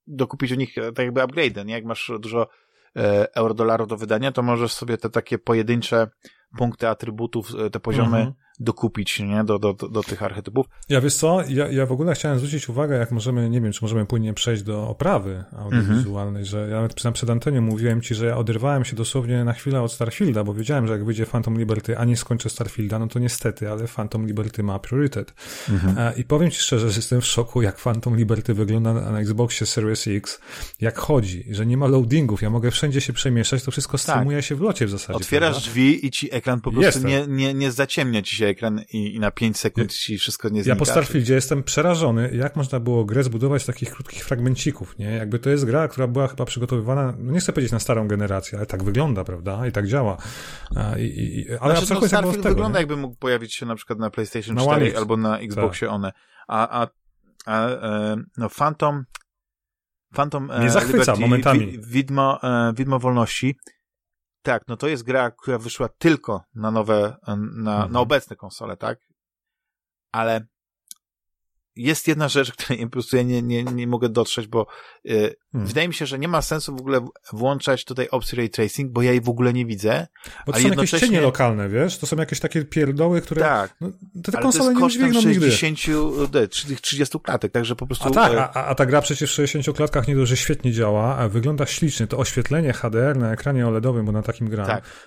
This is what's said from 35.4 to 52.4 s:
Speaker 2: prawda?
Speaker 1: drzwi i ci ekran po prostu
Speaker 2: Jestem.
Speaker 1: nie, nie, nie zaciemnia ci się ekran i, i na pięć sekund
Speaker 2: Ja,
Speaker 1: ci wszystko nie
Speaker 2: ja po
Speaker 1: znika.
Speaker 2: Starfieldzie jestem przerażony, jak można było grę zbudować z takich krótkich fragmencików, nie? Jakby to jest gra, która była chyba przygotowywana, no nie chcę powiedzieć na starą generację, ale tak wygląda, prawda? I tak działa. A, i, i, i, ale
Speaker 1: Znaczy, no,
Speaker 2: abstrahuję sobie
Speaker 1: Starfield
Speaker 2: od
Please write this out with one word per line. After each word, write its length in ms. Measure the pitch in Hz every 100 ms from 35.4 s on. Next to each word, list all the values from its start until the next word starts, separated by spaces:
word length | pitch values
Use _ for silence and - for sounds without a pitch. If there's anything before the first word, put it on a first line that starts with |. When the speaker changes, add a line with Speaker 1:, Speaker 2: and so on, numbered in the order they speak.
| 165
Speaker 2:
prawda? 180 | 139 113
Speaker 1:
drzwi 360 | 117 135 151 135
i 40 |
ci 240 | - -
ekran 260 | 123 - 120
po 100 | 123
prostu 120 | 113
Speaker 2:
Jestem. 220 | - 131 135
Speaker 1:
nie, 200 | 139 143
nie, 280 | 135 135
nie 180 | 135 139
zaciemnia 500 | 120 135 - 131 110
ci 140 | 95 -
się 100 | 104
ekran 340 | 98 113 107 -
i, 220 | 110 104
i 60 | 113
na 100 | 104
pięć 260 | - 113 107
sekund 320 | 110 - 110
Speaker 2:
Ja, 60 | -
Speaker 1:
ci 200 | - 104
wszystko 300 | - - 110
nie 100 | 107
Speaker 2:
ja 40 |
po 200 | 113 104
Speaker 1:
znika. 0 |
Speaker 2:
Starfieldzie 500 | 135 117 151 143 117
jestem 280 | 131 131 139
przerażony, 680 | - - 170 165 156 113 127
jak 220 | 120 139 151
można 240 | 131 127
było 240 | 117 120
grę 180 | 104 123
zbudować 400 | 127 113 139 143
z 40 | -
takich 240 | - 127
krótkich 340 | - - -
fragmencików, 720 | - 123 123 123 151 - 92 -
nie? 80 | 101
Jakby 280 | 113 107 117
to 120 | 135
jest 140 | 143
gra, 240 | 127 143 156
która 180 | - 127
była 220 | 123 131
chyba 160 | -
przygotowywana, 720 | - 120 120 123 110 139 131 120
no 140 | 131
nie 80 | 175
chcę 120 | -
powiedzieć 200 | - 120
na 60 | 117
starą 300 | - 117 107
generację, 500 | 104 101 95 - 104
ale 80 | 104
tak 160 | 95
wygląda, 400 | 98 107 151 98
prawda? 420 | 92 90 90 98 127
I 60 |
tak 140 | 104 101
działa. 300 | 139 113 90 - - - - - -
A, 220 | 104 104
i, 40 |
i, 340 | 117 - 110 -
i, 40 | -
ale 60 | 117
Speaker 1:
Znaczy, 20 | 139
no, 40 | 165
Speaker 2:
abstrahuję 220 | - 196
sobie 80 | 202
Speaker 1:
Starfield 280 | 208 180
Speaker 2:
od 60 | 202